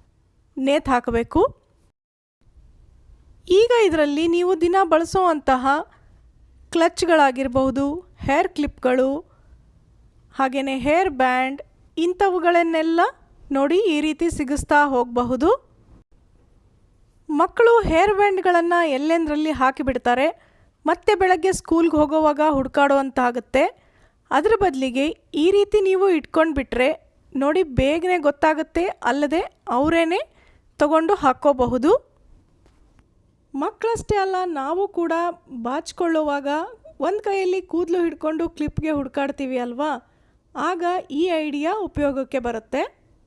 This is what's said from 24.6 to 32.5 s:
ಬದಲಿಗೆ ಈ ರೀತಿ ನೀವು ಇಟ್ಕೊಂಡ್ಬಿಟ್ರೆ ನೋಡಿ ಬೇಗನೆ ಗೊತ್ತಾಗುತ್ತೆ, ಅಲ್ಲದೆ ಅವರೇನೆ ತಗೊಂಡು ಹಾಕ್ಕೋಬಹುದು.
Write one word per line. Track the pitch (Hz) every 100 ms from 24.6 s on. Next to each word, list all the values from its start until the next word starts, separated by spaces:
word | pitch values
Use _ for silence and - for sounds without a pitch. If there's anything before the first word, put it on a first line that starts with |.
ಬದಲಿಗೆ | 381 269 262 247 285 - _
ಈ | - 320
ರೀತಿ | 392 403 427
ನೀವು | 381 381 392
ಇಟ್ಕೊಂಡ್ಬಿಟ್ರೆ | 339 - 320 320 285 254 240 254 311 _ _ _ 269
ನೋಡಿ | 277 320
ಬೇಗನೆ | 339 247 262 320 349 359
ಗೊತ್ತಾಗುತ್ತೆ, | 294 285 320 311 320 - 349
ಅಲ್ಲದೆ | - - 262 294 311 - _ -
ಅವರೇನೆ | 240 294 330 330 370 622 _ _ _ _ -
ತಗೊಂಡು | 294 320 330 392
ಹಾಕ್ಕೋಬಹುದು. | 285 254 294 262 247 254 262 480 - _ _ - _